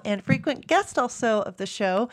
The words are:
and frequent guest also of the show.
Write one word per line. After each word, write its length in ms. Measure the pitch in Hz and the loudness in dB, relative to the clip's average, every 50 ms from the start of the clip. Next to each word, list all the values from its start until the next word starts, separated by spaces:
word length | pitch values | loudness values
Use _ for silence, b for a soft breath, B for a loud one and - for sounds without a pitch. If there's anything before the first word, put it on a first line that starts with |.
| - | 0
and 180 | 220 208 196 - | -2 -4 -2 0
frequent 440 | - 262 208 - 311 277 - - | 0 0 2 2 -2 -4 -4 -2
guest 320 | - 311 381 392 - - 311 | 2 2 2 2 2 0 -2
also 440 | 247 240 - - 254 233 220 208 - | -2 -2 -2 -2 0 2 2 2 0
of 140 | 190 185 | -2 -6
the 80 | - 196 | -8 -8
show. 460 | 190 - - 208 185 185 196 240 240 | -8 -4 -2 0 2 2 2 0 -2